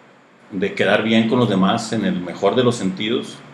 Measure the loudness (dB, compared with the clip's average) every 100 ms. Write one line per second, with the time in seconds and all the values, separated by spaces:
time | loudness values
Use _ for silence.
0 | -20 _ _ _ -12 -6 -4 0 2 2
1 | 4 2 4 2 2 2 2 0 -2 -2
2 | -2 -2 -6 -2 0 2 2 0 -4 -4
3 | -4 -4 -6 -16 -20